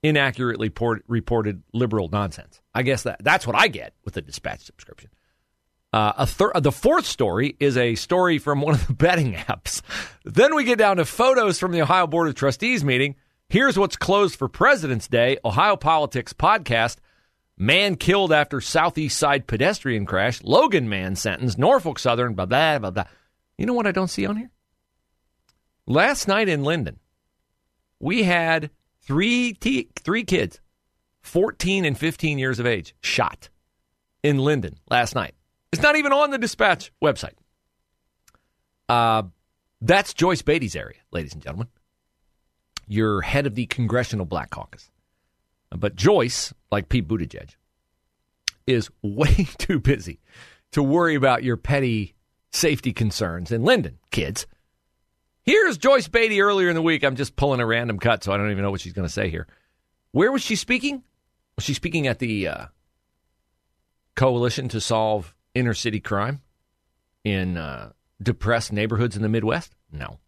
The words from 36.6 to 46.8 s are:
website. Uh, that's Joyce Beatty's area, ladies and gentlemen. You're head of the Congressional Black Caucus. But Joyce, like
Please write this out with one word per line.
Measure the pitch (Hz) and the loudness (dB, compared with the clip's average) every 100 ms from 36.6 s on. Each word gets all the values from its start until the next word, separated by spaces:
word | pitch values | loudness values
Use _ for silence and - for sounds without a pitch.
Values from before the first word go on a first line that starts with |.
| 214 175 - _ | 0 0 -6 _
website. | 151 - - _ _ _ _ _ _ _ _ _ _ _ _ _ _ _ - | 0 0 -8 _ _ _ _ _ _ _ _ _ _ _ _ _ _ _ -2
Uh, | 120 117 110 95 _ _ _ _ _ | 2 2 2 -2 _ _ _ _ _
that's | 113 190 202 | 2 2 2
Joyce | - 175 165 | 0 0 0
Beatty's | - 160 117 73 | 0 0 -2 -8
area, | 53 - _ | -12 -18 _
ladies | - 73 | -8 -8
and | 71 | -12
gentlemen. | 69 82 120 _ _ _ _ _ _ _ _ _ _ - - | -12 -10 -10 _ _ _ _ _ _ _ _ _ _ -20 -6
You're | 104 110 101 | -2 0 0
head | 87 139 143 | 0 -2 -2
of | |
the | 107 | -4
Congressional | 120 - 113 120 117 107 87 | -6 -4 -2 -2 -2 -6 -4
Black | 85 60 | -6 -8
Caucus. | - 50 - _ _ _ _ _ _ _ _ _ 87 | -12 -14 -20 _ _ _ _ _ _ _ _ _ -6
But | 104 87 | -6 0
Joyce, | 123 202 120 - - - _ | 2 4 2 -4 -8 -12 _
like | 104 | -6